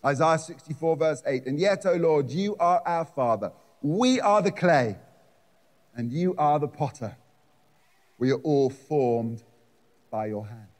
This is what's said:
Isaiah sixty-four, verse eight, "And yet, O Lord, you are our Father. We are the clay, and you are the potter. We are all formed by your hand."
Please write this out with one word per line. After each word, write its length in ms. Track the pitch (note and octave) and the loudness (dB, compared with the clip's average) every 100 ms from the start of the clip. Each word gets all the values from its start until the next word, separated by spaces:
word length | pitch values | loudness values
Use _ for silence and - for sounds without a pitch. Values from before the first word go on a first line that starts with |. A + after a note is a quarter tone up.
Isaiah 340 | C#3 C3+ D#3+ D#3+ | -2 0 2 2
sixty-four, 580 | D#3+ E3+ - C#3 E3 D#3 | -2 -18 -14 -4 -2 0
verse 260 | D#3+ D3 - | 0 -2 -4
eight, 200 | C3+ C3 | -4 -4
"And 140 | D3 | -2
yet, 260 | F#3+ G3 F#3+ | 0 0 0
O 80 | |
Lord, 340 | F3 E3 D#3 C3 | 0 2 2 0
you 260 | D3 G3+ G#3 | -2 -4 0
are 260 | E3+ F3 | 2 2
our 200 | E3+ E3+ | 0 -4
Father. 480 | D#3+ - A#2+ A2 G2 - _ _ | -4 -2 0 0 -4 -10 _ _
We 400 | C#3+ F3 B3+ B3+ | -2 2 2 2
are 220 | G3+ G#3 | 4 2
the 80 | G3 | 2
clay, 480 | - F3 D3+ A#2+ F#2+ - _ _ _ _ _ _ _ _ | 0 4 4 2 -4 -14 _ _ _ _ _ _ _ _
and 180 | A#2+ A#2 | -10 -6
you 220 | B2 C#3 - | -2 -2 0
are 200 | D3 D3+ | 2 2
the 80 | D3 | -2
potter. 500 | - C#3+ - A2 - _ _ _ _ _ _ _ _ _ _ | -4 -8 -6 -12 -12 _ _ _ _ _ _ _ _ _ _
We 140 | C3 | 0
are 80 | C3 | 0
all 300 | D#3 C#3+ C3 | 2 2 2
formed 760 | C3 - D3+ B2 A#2 A2+ A2+ _ _ _ _ _ _ _ | -2 -4 0 2 0 -2 -8 _ _ _ _ _ _ _
by 160 | A2 A2 | -6 -4
your 200 | G#2 G#2 | -6 -8
hand." 200 | A#2 G#2+ | -16 -20